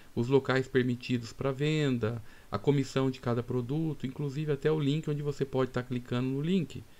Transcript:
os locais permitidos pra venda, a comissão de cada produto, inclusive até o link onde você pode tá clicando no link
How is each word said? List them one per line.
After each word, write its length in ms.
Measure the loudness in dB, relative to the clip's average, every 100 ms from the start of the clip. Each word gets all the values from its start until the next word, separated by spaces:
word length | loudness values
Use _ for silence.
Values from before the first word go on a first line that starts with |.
| -8
os 140 | -2 4
locais 400 | 4 6 2 2
permitidos 640 | 2 2 0 0 -2 -2
pra 180 | -4 -2
venda, 720 | 0 0 2 2 2 0 -2 -8 -16 -6
a 60 | -2
comissão 520 | 2 4 2 0 0
de 80 | 0
cada 240 | -2 -2
produto, 640 | 0 -2 -2 -2 -2 -4 -6
inclusive 460 | -4 -6 -4 -2
até 180 | 0 2
o 80 | 2
link 320 | 2 0 -2
onde 120 | -4
você 220 | -2 -2
pode 280 | -2 0 0
tá 100 | -2
clicando 460 | -4 -4 -2 -2 0
no 120 | -2
link 440 | 0 0 0 -6 -14